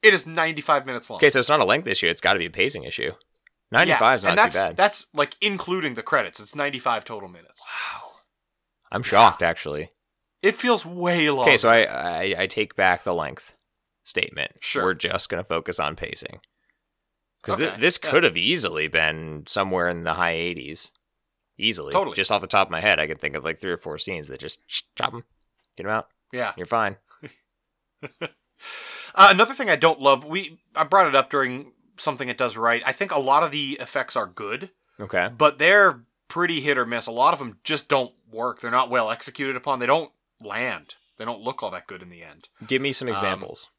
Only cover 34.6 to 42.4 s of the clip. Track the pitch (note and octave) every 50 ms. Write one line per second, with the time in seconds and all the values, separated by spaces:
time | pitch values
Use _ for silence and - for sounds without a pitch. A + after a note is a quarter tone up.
34.6 | E3+ F#3 _ _ _ _ _ _ G#2+ F#2+ - F#2 F2 G2+ A#2+ A#2 D#3 D3 C#3+ C3
35.6 | C#3+ E3+ G3 G#3 G3+ F#3 C#3+ A#2+ A#2 _ _ _ _ _ - E3 F3 E3+ E3+ D3+
36.6 | C3 D3 C#3+ C3 B2 A#2 A#2+ A#2 A2+ - A#2 A#2 B2+ D3+ E3+ C#3+ C#3 A#2+ G#2 _
37.6 | _ - D#3 C#3+ - _ D3 C3+ B2+ - _ _ _ _ A2 A2 A#2 B2 A2 _
38.6 | - A#2+ A#2 B2+ C3 A#2+ B2 B2+ A2+ G#2+ A2+ A#2 - - - - C#3+ C3+ C3 B2+
39.6 | - D3 C#3 B2+ B2 A#2+ C#3 D#3+ - - _ _ _ _ _ _ A2+ G#2 G2 A2
40.6 | B2 B2+ G#2 E2+ - _ - _ _ _ _ _ G#2+ A#2 A#2+ G#2 A2 A#2+ C3+ -
41.6 | - G2+ F2+ F2+ - - G2 F2+ F2+ F2+ F2 E2+ E2 D#2+ D2 D#2+